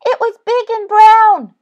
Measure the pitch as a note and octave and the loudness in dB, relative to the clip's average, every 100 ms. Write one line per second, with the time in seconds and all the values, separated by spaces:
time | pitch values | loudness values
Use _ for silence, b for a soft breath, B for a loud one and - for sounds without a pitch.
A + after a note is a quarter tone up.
0 | - B4 A#4 - - A#4+ A4 A4+ G4+ G#4 | -6 -4 -6 -8 -6 -6 -4 -8 -4 2
1 | G#4+ A4 A4 G4 A3 _ | 4 4 2 0 -4 _